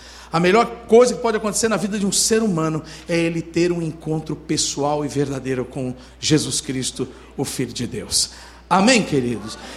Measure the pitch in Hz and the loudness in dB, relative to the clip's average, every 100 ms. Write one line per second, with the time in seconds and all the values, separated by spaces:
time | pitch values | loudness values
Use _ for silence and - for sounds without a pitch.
0 | - - - 165 180 220 233 - - 226 | -20 -20 -4 2 4 4 4 -2 6 8
1 | 247 180 233 214 208 - 226 196 196 208 | 8 4 0 0 -2 -2 0 0 -2 -2
2 | 196 - - 220 220 160 160 156 - - | 0 0 2 2 2 0 0 -2 -6 -12
3 | - 170 165 165 165 170 175 170 160 - | -2 0 0 -2 -2 0 2 0 -4 -6
4 | 156 156 - 156 - 147 - 143 143 147 | -4 -4 -4 -8 -4 -2 -2 -2 0 0
5 | 143 135 139 131 127 127 123 143 127 123 | -2 -2 -2 -4 -4 -4 -4 -6 -6 -8
6 | - - - 156 131 - - 131 123 - | -16 -6 2 2 2 -4 -4 -4 -4 -6
7 | 123 - - - 135 - 117 107 117 107 | -8 -10 -14 -8 -6 -4 -6 -6 -8 -8
8 | - - - - - - - 180 220 240 | -4 -2 -2 -6 -20 -10 2 4 6 4
9 | - 143 120 107 107 - - | 2 0 0 -4 -8 -12 -14